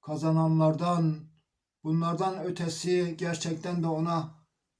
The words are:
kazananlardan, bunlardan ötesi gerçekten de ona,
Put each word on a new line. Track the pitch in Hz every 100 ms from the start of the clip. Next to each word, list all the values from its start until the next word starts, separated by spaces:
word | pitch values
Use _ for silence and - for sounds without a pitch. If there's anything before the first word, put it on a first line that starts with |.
kazananlardan, | - 156 160 160 160 160 156 156 175 175 160 156 - _ _ _ _ _
bunlardan | 156 165 170 170 190 185
ötesi | 185 175 165 156 175 180 175 160
gerçekten | 175 165 170 156 180 175
de | 165
ona, | 156 165 165 160 - _ _ _